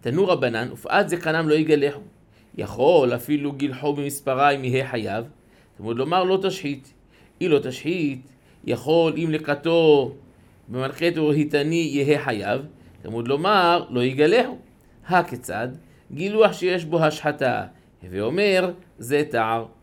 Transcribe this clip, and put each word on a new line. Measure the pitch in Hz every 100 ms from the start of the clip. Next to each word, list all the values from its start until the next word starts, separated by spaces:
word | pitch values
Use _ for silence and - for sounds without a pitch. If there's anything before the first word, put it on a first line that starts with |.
תנו | 120 143 208
רבנן, | 160 127 113 123
ופאת | 131 - 185 190
זקנם | 170 160 160 156
לא |
יגלחו. | 151 156 147 143 143 - _ _ _ _ -
יכול | 101 104 135 175 131
אפילו | 120 - 147 143
גילחו | 139 139 131 147
במספריים | 143 143 139 - 131 143 139
יהיה | 131 131 131
חייב. | 123 104 104 120 - _ _ _ _
תלמוד | 104 117
לומר | 139 180
לא | 185 190
תשחית. | 190 185 143 135 - _ _ _ _ _
אי | -
לא | 143
תשחית, | 131 127 151 185 147 131 - _ _ _
יכול | - 120 139 165 160 156
אם | 165
לקטו | 156 156 143 165 170 160 147 127 - - _ _ _ -
במלכת | 123 135 135 170 165
וראיתני | 151 147 147 147 143 170 160
יהיה | 139 139 147
חייב. | 135 110 98 120 147 - - -
תלמוד | - 113 120
לומר | 143 180 208 175 175 -
לא | 120
יגלחו. | 123 131 151 226 254 233 - _ _ _ -
הכיצד? | 175 175 127 - 101 123 156 - _ _
גילוח | 139 190 214 208
שיש | - 180 180
בו | 160 165
השחתה. | 160 - 151 147 135 113 104 - _ _
הווה | 92 92
אומר, | 110 165 208 185 180 180 - _
זה | 117 143 147
תער. | 117 110 117 113 -